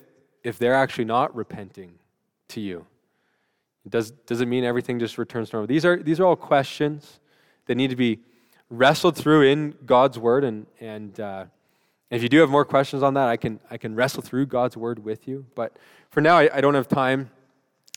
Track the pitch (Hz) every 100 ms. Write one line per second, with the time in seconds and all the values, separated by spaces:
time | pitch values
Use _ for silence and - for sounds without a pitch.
0 | _ _ _ _ 120 - 120 135 135 -
1 | 110 117 143 120 101 - 98 - 90 87
2 | _ _ _ _ - 113 101 87 82 _
3 | _ _ _ _ _ _ _ _ 98 117
4 | 110 - - 117 123 127 123 123 120 120
5 | 117 - 113 120 107 113 107 151 175 180
6 | 156 160 185 147 - 143 135 - 151 147
7 | - _ _ _ _ _ - 123 131 127
8 | 120 110 _ _ _ _ - 117 131 160
9 | 180 - 147 156 135 151 147 - 123 123
10 | 135 123 117 127 135 107 107 - 113 107
11 | 104 98 104 95 95 _ _ _ _ _
12 | - 117 117 147 151 143 139 135 139 139
13 | 139 139 123 117 123 107 - 117 113 110
14 | 131 - - 127 135 123 123 117 117 113
15 | 107 110 - 135 127 - - - _ _
16 | _ 147 151 170 151 143 139 143 123 139
17 | 131 135 127 _ _ _ _ _ _